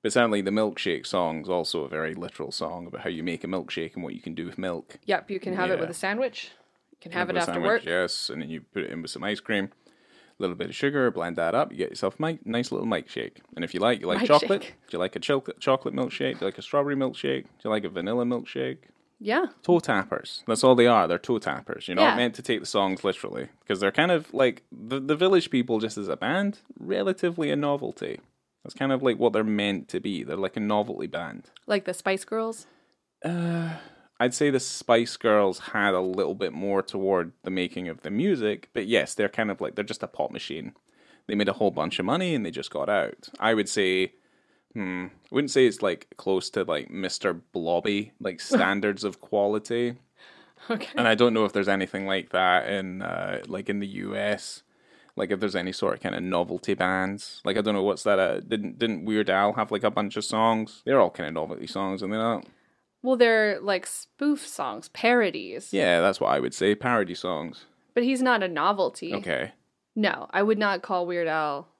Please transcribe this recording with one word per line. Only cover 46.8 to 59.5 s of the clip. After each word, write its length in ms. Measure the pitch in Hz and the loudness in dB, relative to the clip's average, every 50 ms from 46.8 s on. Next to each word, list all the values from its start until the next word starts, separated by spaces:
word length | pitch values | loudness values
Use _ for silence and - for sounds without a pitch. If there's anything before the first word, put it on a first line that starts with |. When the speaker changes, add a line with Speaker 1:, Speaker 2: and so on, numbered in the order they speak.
| 64 - | -2 -6
Speaker 1:
Mister 420 | - 95 95 90 - - - 98 82 | -8 -6 -6 -4 -6 -2 -2 -2 -2
Blobby, 760 | 85 _ _ _ - 82 80 87 87 - 110 101 101 104 - _ _ | -2 _ _ _ -4 -2 0 0 0 2 0 -2 -2 -4 -6 _ _
like, 200 | - 101 87 78 | -8 -8 -8 -8
Speaker 2:
<laughs> 0 | |
Speaker 1:
standards 640 | - - 277 220 90 92 101 101 98 104 101 92 107 | -4 0 2 4 4 4 2 2 0 -2 -2 -2 -4
of 160 | 101 87 _ | -6 -6 _
quality. 760 | - - - 104 101 101 104 107 107 - 120 117 120 120 120 123 _ _ _ _ - - - - - _ _ _ - - | -10 -2 0 2 2 2 0 -2 -2 -2 -2 -2 -2 -2 -4 -8 _ _ _ _ -20 -20 -20 -20 -20 _ _ _ -8 -6
Speaker 2:
Okay. 180 | 233 214 - - - | -6 -6 -6 -8 -2
Speaker 1:
And 100 | - 120 | 2 4
I 80 | 113 110 | 4 6
don't 200 | 107 120 120 113 | 6 6 4 6
know 100 | 110 110 | 4 2
if 80 | 98 | 2
there's 160 | - 101 98 101 | 2 2 2 2
anything 380 | 98 98 95 - - 95 98 | 2 2 0 -2 -4 -6 -2
like 240 | 98 98 95 82 - | -2 -2 -2 -2 -2
that 380 | - 92 92 90 90 90 60 - | 0 2 4 6 4 4 2 0
in, 340 | 101 98 95 92 90 95 | -2 -2 -4 -6 -8 -8
uh, 400 | - 85 87 87 92 98 - - - | -6 -6 -6 -4 -4 -4 -6 -6 -8
like, 220 | - - 95 101 - | -8 -8 -6 -4 -4
in 120 | 101 101 | -2 -2
the 60 | 101 98 | -4 -6
U 280 | 98 98 95 98 101 | -8 -8 -8 -6 -4
S. 460 | 104 104 104 104 101 - - - - _ _ _ _ _ _ _ _ _ _ _ | -2 0 -2 -2 -2 -4 -14 -16 -16 _ _ _ _ _ _ _ _ _ _ _
Like, 140 | - 98 90 | -6 -2 -2
if 80 | 101 92 | 0 0
there's 140 | 107 101 92 | 0 -2 -2
any 160 | 92 87 92 | -2 -4 -4
sort 220 | 92 - 110 - - | -4 0 0 0 -2
of 60 | - | -2
kind 140 | - 92 - | -4 -6 -4
of 80 | - | -4
novelty 520 | 87 92 90 87 87 85 87 90 - - 98 | -4 0 0 0 0 0 -4 -6 -2 -2 0
bands. 640 | - 92 92 95 95 92 95 98 101 - - - - _ | 0 2 2 2 0 0 -2 -4 -6 -10 -14 -18 -6 _
Like, 120 | 101 98 | 0 0
I 40 | 110 | 2
don't 140 | 104 107 104 | 2 2 2
know, 80 | 98 95 | 2 2
what's 180 | 104 95 - | 2 0 2
that, 160 | - 107 101 95 | 2 4 4 4
uh, 220 | 95 85 57 50 | 4 2 0 -2
didn't, 380 | - - 113 107 104 101 - - | -2 -4 -4 -4 -4 -6 -4 -2
didn't 260 | 117 113 107 80 82 | -2 0 0 -2 -2
Weird 260 | 110 107 107 104 - | 0 0 0 2 2
Al 220 | 95 95 101 104 | 4 4 4 2